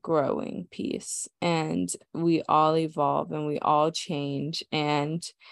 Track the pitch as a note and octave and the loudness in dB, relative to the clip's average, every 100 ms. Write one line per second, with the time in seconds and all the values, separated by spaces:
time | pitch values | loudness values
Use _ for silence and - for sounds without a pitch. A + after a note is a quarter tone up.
0 | - D#3+ C#3 - - - F3 - - - | 0 2 2 0 -4 -8 -10 -6 -4 -4
1 | - - - - F3 E3 D#3 E3 - - | -6 -8 -10 -4 0 0 0 -2 -2 -6
2 | _ - E3+ E3 - D#3 D#3 D#3+ D#3+ D#3+ | _ -2 2 2 4 4 6 4 0 0
3 | C#3+ C#3+ E3+ D#3 D3+ D3 - D3 D#3 E3 | 0 0 -2 -4 -2 0 2 4 2 0
4 | - D3+ C#3+ C#3 C#3+ D#3+ - D#3 D3 D3 | -4 -4 -2 -4 -4 -6 -4 -2 2 2
5 | D3 E3 - - - | 0 -2 -6 -14 -20